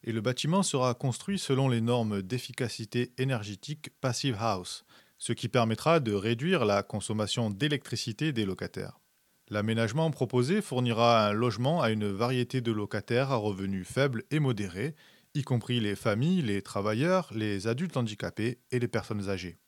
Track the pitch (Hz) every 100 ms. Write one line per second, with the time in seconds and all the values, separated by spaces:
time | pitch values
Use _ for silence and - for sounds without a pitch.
0 | - 113 113 123 147 190 185 135 127 117
1 | - - - 202 - 131 135 117 113 123
2 | 110 101 92 127 - 117 120 - 110 120
3 | 123 - 131 123 104 98 - 151 - _
4 | 131 120 143 104 113 95 90 - _ -
5 | _ _ - 117 120 127 113 110 156 165
6 | 117 101 107 120 160 180 107 101 - 107
7 | - 107 104 - 113 98 147 143 - 117
8 | - 107 156 120 98 90 90 - 98 -
9 | _ _ _ _ _ 104 107 113 113 139
10 | 160 - 123 123 123 208 - 123 123 110
11 | 120 117 104 104 120 107 127 170 117 110
12 | 104 98 117 127 123 131 117 107 101 107
13 | - 120 135 127 107 95 98 95 90 -
14 | 139 117 - 156 139 107 101 87 139 156
15 | - _ _ 151 127 123 - 123 104 98
16 | 117 104 151 185 120 98 - 101 104 110
17 | 165 185 170 107 107 101 107 120 180 139
18 | 113 107 87 - 113 123 _ 127 120 110
19 | - 104 98 95 87 82